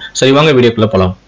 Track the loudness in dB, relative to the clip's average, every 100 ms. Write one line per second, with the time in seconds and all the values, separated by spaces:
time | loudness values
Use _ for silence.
0 | -10 -4 0 2 2 2 0 0 -2 0
1 | -2 -6